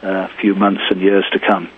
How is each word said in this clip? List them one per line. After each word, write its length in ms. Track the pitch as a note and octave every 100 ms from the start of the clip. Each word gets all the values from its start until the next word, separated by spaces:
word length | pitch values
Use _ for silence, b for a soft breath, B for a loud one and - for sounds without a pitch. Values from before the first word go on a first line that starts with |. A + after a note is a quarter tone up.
uh, 240 | F#2+ F#2+ F#2 -
few 140 | G#2
months 280 | G2 G#2 G2 -
and 100 | F#2+
years 240 | F#2+ G2 -
to 60 | -
come. 300 | - F#2+ E2+